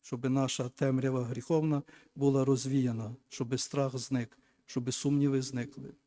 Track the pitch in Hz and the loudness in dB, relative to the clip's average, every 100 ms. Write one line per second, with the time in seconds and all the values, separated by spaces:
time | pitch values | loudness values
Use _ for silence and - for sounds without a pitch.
0 | - 127 127 135 131 - 123 - 139 131 | -8 -4 2 2 2 0 -6 0 0 2
1 | 131 131 120 120 - 160 156 143 139 - | 0 0 -2 -6 0 0 2 0 -4 -20
2 | _ - 139 139 131 131 131 135 127 113 | _ 0 2 4 4 2 2 2 2 0
3 | 110 120 _ - 120 123 - 143 139 127 | -6 -10 _ -8 -4 -2 -2 -2 -2 -2
4 | 117 131 113 _ _ _ _ - 123 - | -2 -2 -2 _ _ _ _ -4 -2 -2
5 | 143 143 143 135 131 127 117 - - - | 0 2 4 2 -2 -4 -6 -10 -16 -18